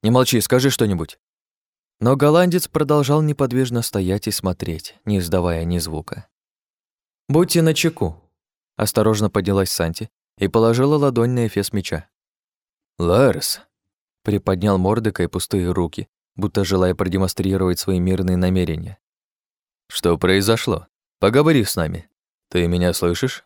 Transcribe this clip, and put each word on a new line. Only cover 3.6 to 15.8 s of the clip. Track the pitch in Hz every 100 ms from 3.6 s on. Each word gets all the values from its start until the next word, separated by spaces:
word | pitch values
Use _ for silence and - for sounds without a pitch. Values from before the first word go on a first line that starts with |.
| 131 120
стоять | 113 104 92 98 -
и |
смотреть, | - 95 90 - 80 - -
не | - 101
издавая | 85 92 87 82 82
ни | 87
звука. | 80 78 - - - _ _ _ _ _ _ _ _ _ _
«Будьте | 143 180 170
начеку», | 160 151 165 160 90 80 _ _ _ _ _ _
осторожно | 107 - 107 107 107
поднялась | 107 92 98 95
Санти | - 82 82 110 _ _ _
и | 95
положила | 113 113 117 135 151
ладонь | 143 120 117
на | 123 113
эфес | 101 98
меча. | 104 95 78 - _ _ _ _ _ _ _ _ _
«Ларс!» | 87 95 135 82 - - _ _ _ _ _ _
приподнял | - 104 - 95 104 98
Мордекай | 92 113 110 - 85
пустые | 90 - 101 87
руки, | 90